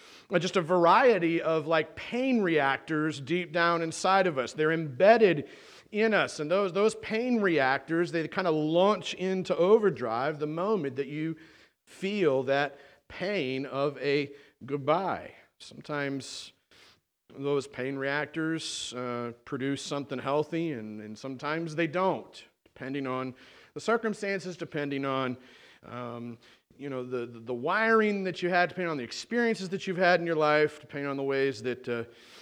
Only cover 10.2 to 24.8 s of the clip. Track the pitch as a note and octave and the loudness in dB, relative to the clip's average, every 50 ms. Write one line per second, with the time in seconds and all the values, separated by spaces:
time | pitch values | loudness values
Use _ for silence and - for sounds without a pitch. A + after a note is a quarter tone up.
10.2 | C3 D3+ D#3+ C#3+ D3+ D3+ D3+ E3 F3+ G#3 A3 G3 D3 C#3 B2 C3+ C#3+ B2+ D3 D3+ | -2 -2 -2 -4 -4 -4 -4 -4 -2 0 0 -2 -2 -4 -4 -6 -6 -6 -6 -6
11.2 | D#3 D#3+ D#3+ D#3+ - - - - - _ _ _ _ _ - - F#3 G3 G#3 G#3 | -4 -6 -6 -8 -12 -20 -20 -20 -20 _ _ _ _ _ -12 -6 -4 -4 0 2
12.2 | F3+ D3+ C3+ C3 C3 B2+ C3+ C#3 C#3+ C#3 - - - - - _ _ - - - | 2 2 2 2 2 2 2 2 0 -2 -4 -10 -20 -20 -20 _ _ -18 -10 -8
13.2 | E3+ F#3+ G#3 G3 C#3+ B2+ C3 C3 C#3 C3 B2 C3+ C#3 D3 C3+ C3 C3 C#3+ C#3+ D3 | -6 -4 -2 -2 -2 -2 -4 -4 -6 -6 -4 -2 -2 -2 -2 -2 -2 0 0 0
14.2 | C#3+ D3 - - - _ _ _ A2 A#2+ C#3 C#3+ C3+ C#3 D#3 F3+ G3 F3 B2 E2 | -2 -4 -8 -16 -20 _ _ _ -10 -8 -8 -4 0 0 0 2 0 -2 -4 -6
15.2 | - - - - - _ _ _ - - - C#3 - - D3+ D3 C#3+ C#3 C#3 C3+ | -8 -12 -18 -20 -20 _ _ _ -20 -20 -18 -16 -10 -8 -6 -4 -4 -4 -6 -6
16.2 | - - - - - - - _ _ _ _ - - - _ _ _ _ _ _ | -8 -10 -12 -14 -14 -16 -20 _ _ _ _ -20 -20 -20 _ _ _ _ _ _
17.2 | _ _ - C#3 C#3 C#3+ C#3+ C#3+ C3 - - - B2+ C3+ C#3 C#3 C3+ C#3 C#3 D3 | _ _ -14 -8 -4 -2 0 -2 -2 -4 -8 -8 -6 -6 -4 -4 -4 -2 -2 -2
18.2 | D3+ D3 - E3 D#3+ D#3+ D#3+ D#3+ D#3 - - - - - A#2+ B2 B2 B2 A#2+ A#2+ | -4 -4 -4 -4 -4 -2 -4 -4 -6 -8 -8 -8 -10 -8 -8 -8 -6 -6 -6 -6
19.2 | A#2+ A#2+ A#2 - _ - D3 B2+ C3 C#3 C#3 C3+ - - D3 C#3+ C#3 - C#3 B2+ | -6 -8 -10 -12 _ -10 -6 -4 -2 -2 -4 -4 -4 -6 -6 -6 -6 -6 -8 -6
20.2 | - C3+ C#3 D3+ D3+ D3+ E3+ E3 E3+ E3 D3 A#2 G#2+ A2 G#2+ G#2+ G#2+ G#2+ G#2+ - | -2 0 0 0 0 -2 -4 -4 -4 -4 -4 -6 -8 -10 -10 -12 -12 -14 -14 -12
21.2 | - C3+ C3+ B2+ D3+ D3 D#3 E3 E3+ D#3+ D3+ D3+ E3+ D#3 C#3 F3+ F#3+ F#3+ D#3+ A2+ | -12 -12 -10 -8 -6 -4 -4 -4 -4 -4 -2 -2 -2 -2 0 0 0 0 0 -2
22.2 | - - - - - - _ _ _ _ _ - C#3 C3 C3+ C#3+ C3+ C3 B2+ B2+ | -6 -12 -18 -20 -20 -20 _ _ _ _ _ -12 -10 -8 -6 -4 -4 -4 -4 -4
23.2 | C3 C3 B2 - - - - - - _ _ D3+ - - A3+ A#3 A3+ A3 G#3 - | -4 -6 -10 -12 -20 -20 -20 -20 -20 _ _ -6 -2 0 0 0 0 -4 -4 -4
24.2 | G#3+ G3 G3 F#3+ D#3+ F#3 F3 - E3+ - - D#3 | -4 -4 -4 -4 -6 -10 -10 -10 -10 -8 -6 -4